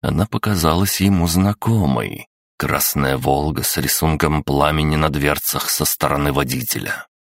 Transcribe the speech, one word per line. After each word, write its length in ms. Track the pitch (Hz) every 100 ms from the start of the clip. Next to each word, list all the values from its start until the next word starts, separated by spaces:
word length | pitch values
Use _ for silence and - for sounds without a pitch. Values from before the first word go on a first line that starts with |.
Она 240 | 73 73 -
показалась 760 | - 107 95 80 85 101 -
ему 260 | 98 92 85
знакомой. 1000 | 87 101 101 113 110 76 62 50 50 - _ _ -
Красная 600 | 73 71 - 73 67 67
«Волга» 460 | 67 69 76 -
с 120 | - 71
рисунком 680 | 67 - 80 78 80 76
пламени 520 | - 71 76 76 76 78
на 140 | 78
дверцах 600 | 71 73 73 - 67 -
со 140 | -
стороны 480 | 73 - - 71 71
водителя. 760 | 69 65 - - - - - - _